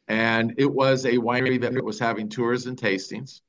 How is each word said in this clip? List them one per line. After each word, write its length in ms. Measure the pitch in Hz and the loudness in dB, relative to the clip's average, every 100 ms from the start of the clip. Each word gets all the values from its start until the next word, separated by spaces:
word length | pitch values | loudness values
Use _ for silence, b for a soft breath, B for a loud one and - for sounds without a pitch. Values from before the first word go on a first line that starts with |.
| - | -4
And 480 | 110 113 113 117 117 | 0 2 2 0 2
it 140 | 135 | 2
was 320 | 123 135 131 127 | 4 2 2 2
a 120 | 120 | 2
winery 420 | 113 123 131 127 | 2 0 2 0
that 240 | - 127 | 0 -2
was 140 | 120 107 | -4 -2
having 300 | 117 107 107 | -2 -2 -6
tours 380 | 127 120 123 127 | -2 -2 -2 -4
and 100 | 127 | -4
tastings. 640 | 110 95 - 110 135 - | -2 -2 -4 -12 -12 -18